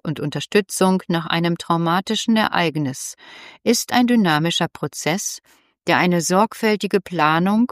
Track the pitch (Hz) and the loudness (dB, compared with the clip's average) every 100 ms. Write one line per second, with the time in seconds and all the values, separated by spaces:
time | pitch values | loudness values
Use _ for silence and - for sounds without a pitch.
0 | - 139 147 147 - 208 - - 190 185 | -8 -6 -6 -6 -2 0 0 0 2 2
1 | - 165 160 170 170 170 - 170 170 180 | 0 -4 -2 -2 0 -2 -2 -2 0 0
2 | - 214 - 220 - - 165 151 135 135 | -2 -4 0 0 2 0 0 -2 -4 -6
3 | - - - - - - - 240 - 240 | -12 -16 -20 -20 -20 -6 -2 0 0 0
4 | 240 240 180 147 165 - 170 - 147 - | 2 4 2 2 0 -2 -4 -6 -8 -4
5 | 147 185 - - _ _ _ _ 175 143 | -4 -4 -6 -10 _ _ _ _ 0 2
6 | 180 175 156 185 220 - 220 208 196 202 | 4 2 2 2 2 0 0 0 0 -2
7 | - 170 151 160 190 220 247 | -2 0 2 2 2 2 0